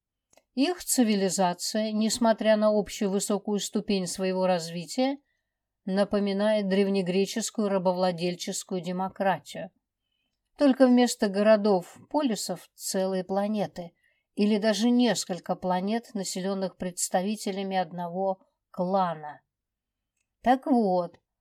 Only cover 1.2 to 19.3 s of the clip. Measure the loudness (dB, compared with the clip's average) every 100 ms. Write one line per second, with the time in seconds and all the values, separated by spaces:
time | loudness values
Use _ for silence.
1.2 | 0 2 0 0 -4 -4 -2 0 0 2
2.2 | 2 2 2 4 4 2 0 -2 -2 -2
3.2 | -2 -4 -2 -4 -4 -4 -2 -2 -2 -4
4.2 | -2 0 2 0 -2 -10 -6 -2 -2 -2
5.2 | _ _ _ _ _ _ -4 0 0 0
6.2 | 0 0 2 2 2 2 2 0 0 0
7.2 | 0 -2 -6 -2 0 0 0 0 0 0
8.2 | -4 -4 -8 -8 -6 -6 -4 -6 -6 -2
9.2 | 0 -2 -4 -14 -14 _ _ _ _ _
10.2 | _ _ _ 2 4 6 6 6 4 2
11.2 | -2 2 4 6 4 2 0 -16 -6 -2
12.2 | 0 -2 -6 -10 -12 -14 -6 -2 -2 -2
13.2 | -2 -2 -2 -2 -4 -8 -16 _ _ _
14.2 | _ 0 2 2 0 2 2 4 4 0
15.2 | -4 -6 -6 -4 -2 -2 -2 -4 -6 -8
16.2 | -6 -6 -4 -4 -6 -6 -10 -6 -2 -2
17.2 | -2 -4 -6 -6 -4 -2 -2 -6 -8 -4
18.2 | -4 -4 _ _ _ -6 -2 0 0 -4
19.2 | -12